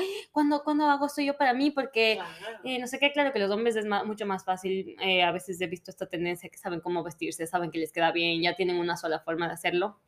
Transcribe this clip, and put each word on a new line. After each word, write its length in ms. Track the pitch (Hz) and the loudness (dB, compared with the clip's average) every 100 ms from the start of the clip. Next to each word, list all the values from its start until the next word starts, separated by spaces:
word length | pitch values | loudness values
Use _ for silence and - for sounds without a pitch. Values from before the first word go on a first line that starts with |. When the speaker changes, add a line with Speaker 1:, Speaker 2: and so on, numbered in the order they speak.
| 381 415 - | -2 -4 -4
Speaker 1:
"¿Cuándo, 300 | 294 294 294 | 0 2 2
cuándo 220 | 302 302 | 0 2
hago 220 | 302 277 285 | 4 4 2
esto 160 | 294 | 0
yo 140 | 285 285 | -2 2
para 180 | 269 | 2
mí?". 160 | 247 294 | 4 2
Porque, 460 | 285 247 226 220 214 | 0 0 2 4 2
Speaker 2:
Claro. 420 | - - 214 220 | -4 -12 -12 -10
Speaker 1:
eh, 140 | 262 254 | -6 -6
no 80 | 247 | -6
sé 120 | 262 | 2
qué, 120 | 285 | 2
claro 200 | 285 277 | 4 2
que 60 | 220 | 2
los 100 | 196 | 0
hombres 240 | 208 233 220 | 2 0 0
es 100 | 214 | 0
ma-, 180 | 202 | -2
mucho 220 | 214 208 208 | -2 -4 -4
más 180 | 190 | -4
fácil. 520 | 185 185 196 190 190 - | -2 -4 -2 -4 -6 -2
Eh, 220 | 190 185 | 2 4
a 100 | 175 | 4
veces 260 | 175 185 175 | 2 -4 -6
he 40 | 180 | -4
visto 240 | 180 - | -6 -12
esta 160 | - 190 | -10 -8
tendencia 440 | 170 175 175 180 | -4 -2 -4 -10
que 80 | - | -10
saben 220 | 190 170 | -6 -6
cómo 220 | 175 175 | -2 -2
vestirse, 440 | 165 - 165 160 160 | -2 -4 -6 -4 -2
saben 240 | 180 170 | -2 -2
que 80 | 160 | -4
les 120 | 156 | -4
queda 220 | 170 165 | 2 2
bien, 300 | 175 170 165 | 4 2 2
ya 120 | 175 | 2
tienen 220 | 170 180 175 | 2 0 2
una 180 | 175 165 | 0 -2
sola 200 | 165 156 | -2 -2
forma 260 | - 165 170 | -2 -2 -2
de 60 | |
hacerlo. 440 | 165 175 175 208 - | -2 -2 0 0 -4